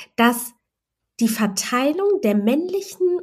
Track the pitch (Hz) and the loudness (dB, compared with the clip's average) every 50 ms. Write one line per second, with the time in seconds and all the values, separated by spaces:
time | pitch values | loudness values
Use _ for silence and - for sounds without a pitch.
0 | - - - - 226 240 240 - - - - _ _ _ _ _ _ _ _ _ | -18 -8 -2 2 2 2 2 0 -6 -12 -16 _ _ _ _ _ _ _ _ _
1 | _ _ _ - 233 220 - - 214 202 190 - - - 247 247 269 294 302 370 | _ _ _ -2 0 0 0 0 -2 -2 -2 -4 -6 -2 -2 0 0 0 0 2
2 | 392 403 392 - - 208 208 208 202 226 269 311 349 370 370 392 392 - - - | 2 2 2 2 2 2 2 2 2 2 0 0 0 -2 -4 -6 -6 -6 -4 0
3 | 370 359 349 349 | 0 0 0 0